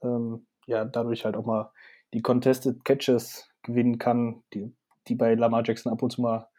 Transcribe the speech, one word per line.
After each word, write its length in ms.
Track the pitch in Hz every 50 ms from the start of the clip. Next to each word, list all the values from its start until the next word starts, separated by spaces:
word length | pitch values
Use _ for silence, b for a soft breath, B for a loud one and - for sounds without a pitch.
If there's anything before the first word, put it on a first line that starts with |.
ähm, 440 | 131 123 120 117 117 113 117 117 - _ _ _ _ 123
ja, 140 | 113 110 110
dadurch 400 | 127 - 117 117 117 117 - -
halt 120 | 107 101
auch 80 | 107 107
mal 260 | 113 110 107 107 - b b b b b b b b -
die 80 | 113
Contested 600 | 113 127 123 123 - 131 127 131 - 131 123 - -
Catches 680 | - 139 139 - - 127 113 - - - - - _ _ _
gewinnen 360 | - 123 120 123 123 123 113 117
kann, 440 | - 120 120 120 120 113 113 - _ - -
die, 180 | 101 101 123 - _ _ _ _ _ - -
die 60 | 117
bei 200 | - 120 117 113
Lamar 280 | 117 120 113 117 117 113
Jackson 280 | - 110 - - 120
ab 100 | 110 -
und 80 | 127 123
zu 120 | - -
mal 260 | 123 117 113 113 - - b